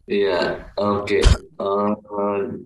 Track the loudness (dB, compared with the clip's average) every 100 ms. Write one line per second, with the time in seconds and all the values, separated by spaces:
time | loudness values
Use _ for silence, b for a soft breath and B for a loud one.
0 | -4 0 2 0 -2 -4 -8 -4 0 0
1 | 0 4 4 4 -2 -8 -2 0 0 -2
2 | -6 -4 -2 -2 -4 -8